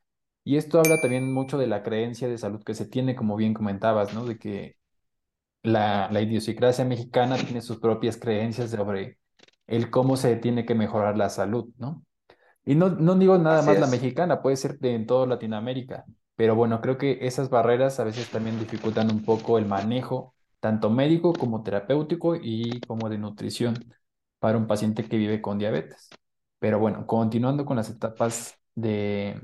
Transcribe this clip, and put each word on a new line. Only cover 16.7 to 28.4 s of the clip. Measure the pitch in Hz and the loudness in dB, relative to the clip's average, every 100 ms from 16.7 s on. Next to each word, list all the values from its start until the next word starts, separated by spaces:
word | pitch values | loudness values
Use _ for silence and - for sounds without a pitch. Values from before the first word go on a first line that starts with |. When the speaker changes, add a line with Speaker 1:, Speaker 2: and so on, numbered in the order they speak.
| 113 | 2
Speaker 1:
creo | 117 131 | -2 0
que | 139 127 | 0 0
esas | 123 127 131 | -2 -4 0
barreras | 123 113 123 135 131 | 2 4 4 2 0
a | 113 | -4
veces | 110 120 | -4 -6
también | 113 110 113 | -6 -4 -6
dificultan | 110 107 110 110 110 | -6 -6 -4 0 0
un | 107 | 0
poco | 107 110 110 113 | 0 0 2 0
el | 104 | 2
manejo, | 98 104 123 127 131 - _ _ _ | -2 -2 -4 -4 -8 -8 _ _ _
tanto | 110 110 107 | -2 0 2
médico | 120 143 165 170 | 2 4 4 2
como | 170 127 110 | 0 -2 -4
terapéutico | 110 101 101 143 151 170 170 170 | -4 -4 0 -2 0 -2 -2 -2
y | 117 113 117 120 | -4 -4 -4 -6
como | - 113 110 | -8 -6 -4
de | 107 | -6
nutrición | 104 104 107 - 120 117 - _ _ _ _ _ | -8 -8 -8 -2 -2 -2 -8 _ _ _ _ _
para | 113 113 | 0 2
un | 107 | 2
paciente | 107 107 107 107 | 0 0 -2 -2
que | 117 | 0
vive | 104 107 | 0 -2
con | 107 101 | -4 -4
diabetes. | 104 76 - - - - _ _ _ - | -2 -2 -6 -14 -20 -20 _ _ _ -4
Pero | 104 107 | 0 2
bueno, | 110 95 - | 2 -2 -2
continuando | 113 110 117 127 143 143 | 0 0 0 0 0 -2
con | 127 | -2
las | 110 | -4
etapas | 117 113 - 117 117 | -6 -6 -2 -2 -2